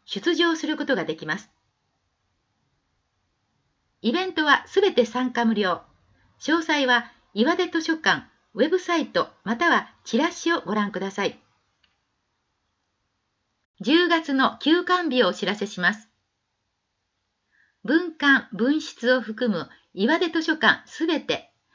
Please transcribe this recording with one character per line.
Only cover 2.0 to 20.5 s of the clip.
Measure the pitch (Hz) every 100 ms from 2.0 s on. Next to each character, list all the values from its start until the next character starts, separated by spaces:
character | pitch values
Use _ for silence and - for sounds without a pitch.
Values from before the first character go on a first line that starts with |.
| _ _ _ _ _ _ _ _ _ _ _ _ _ _ _ _ _ _ _ _
イ | 220
ベ | 320 381
ン |
ト | 330 302
は | 269 -
す | -
べ | 381
て | - 240
参 | 247 254
加 | 240 226
無 |
料。 | 208 190 170 - _ _ _ _ _
詳 | - 330
細 | 320 294 262
は | 240 233 _ _
岩 | 202 254 349
出 | 349
図 | 339
書 | 320 320
館 | 202 160 - _ _
ウ | 180
ェ | 285
ブ | 359
サ | - 339
イ | 254
ト | 180 - _
ま | 190 233
た | 339
は | 247 - _
チ | - 233
ラ | 320
シ | 339 -
を | 339
ご | - 214
覧 | 202
く | 190
だ | 196
さ | - 190
い。 | - _ _ _ _ _ _ _ _ _ _ _ _ _ _ _ _ _ _ _ _ _ _ _ _
十 | 196 330 349
月 | 330 320
の | 269 262 -
休 | - 339 339
館 | 359 339
日 | 254
を | 196
お |
知 | - 180
ら | 208
せ | 208
し | -
ま | 180
す。 | 214 - _ _ _ _ _ _ _ _ _ _ _ _ _ _ _ _ _
文 | 196 311 349
館、 | 320 285 269 -
文 | 180 233 311
室 | - - 233
を | 254
含 | 208 214 247
む | 180 143 - _
岩 | 180 214 330
出 | 349
図 | 330
書 | 320